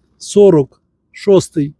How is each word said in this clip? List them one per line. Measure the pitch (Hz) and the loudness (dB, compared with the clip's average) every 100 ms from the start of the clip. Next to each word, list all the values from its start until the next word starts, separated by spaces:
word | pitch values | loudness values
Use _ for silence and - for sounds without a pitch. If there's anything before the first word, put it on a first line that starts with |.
| _ _ | _ _
сорок | - 202 202 156 131 _ _ _ _ | -6 2 2 2 -2 _ _ _ _
шостий | - 208 190 - 160 147 | -10 0 0 0 -6 -10